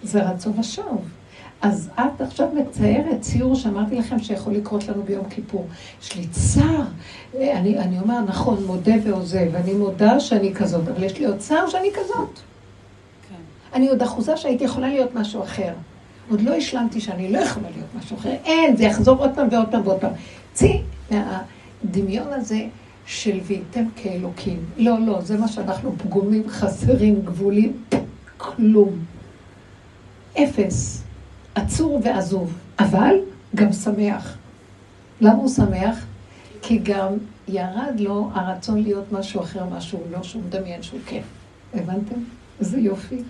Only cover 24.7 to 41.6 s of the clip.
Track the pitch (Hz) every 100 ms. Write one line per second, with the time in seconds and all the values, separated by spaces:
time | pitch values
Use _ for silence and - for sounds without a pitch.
24.7 | - 233 226 220 190 175 208 226 214 190
25.7 | 190 262 - 196 196 196 214 214 - 202
26.7 | - 233 262 214 202 175 175 196 208 226
27.7 | - - 262 - - - - - - 214
28.7 | 214 202 175 165 - - - - - -
29.7 | - - - - - - - 285 - 190
30.7 | 175 - - - - - - - - 208
31.7 | - 320 285 202 196 180 190 170 165 -
32.7 | - 208 214 247 392 - - - 214 208
33.7 | - - 202 208 - - - - - -
34.7 | - - - - - 220 254 269 - 208
35.7 | 185 196 226 - - - - - - -
36.7 | 226 180 196 190 208 - - - 190 185
37.7 | 196 277 233 202 202 214 190 185 185 -
38.7 | 214 214 196 196 196 196 202 175 196 180
39.7 | 175 - 185 165 175 180 226 180 190 185
40.7 | 175 - 254 - 240 - - - -